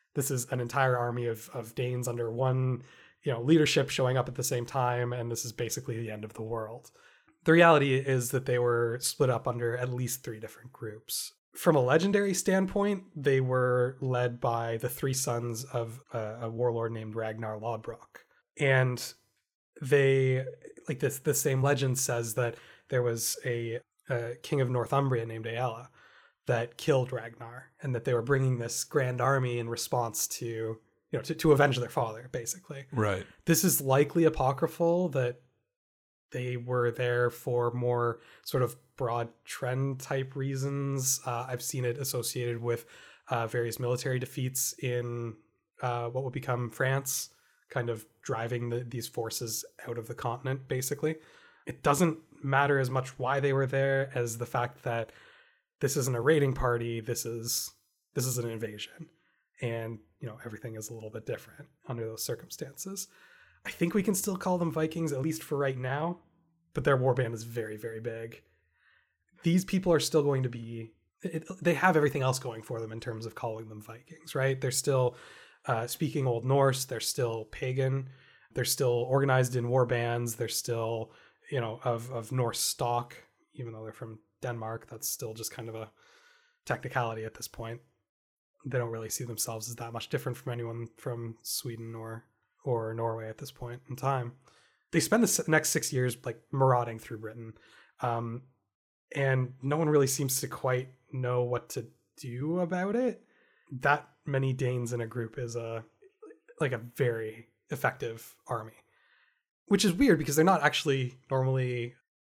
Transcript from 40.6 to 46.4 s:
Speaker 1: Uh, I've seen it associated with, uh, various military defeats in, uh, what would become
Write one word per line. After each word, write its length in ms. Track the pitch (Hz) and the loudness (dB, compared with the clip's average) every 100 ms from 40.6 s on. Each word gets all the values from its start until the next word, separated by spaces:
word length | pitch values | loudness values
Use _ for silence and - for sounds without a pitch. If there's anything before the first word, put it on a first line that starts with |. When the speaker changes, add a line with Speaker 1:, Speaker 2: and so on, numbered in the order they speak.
| 139 139 139 139 127 - - | -2 -2 -2 -2 0 -2 -2
Speaker 1:
Uh, 220 | 120 123 | -4 -4
I've 160 | 127 | -6
seen 200 | - 131 | -6 -2
it 140 | 123 120 | -2 -2
associated 640 | 131 127 113 131 120 117 | -4 -4 -4 -4 -4 -2
with, 240 | 120 117 - - - - - | -2 -2 -4 -20 -20 -20 -4
uh, 200 | 120 113 | -2 0
various 320 | 123 117 110 | -2 -2 -2
military 400 | 123 123 139 131 | -2 -2 0 -2
defeats 560 | 123 - 131 131 - - | -4 -4 -4 -2 -4 -4
in, 500 | 131 123 120 120 117 110 _ _ _ - | -4 -2 -2 -4 -6 -8 _ _ _ -6
uh, 280 | 127 120 117 | -4 -2 -4
what 140 | 127 | -4
would 100 | 135 | -4
become 360 | 131 | -4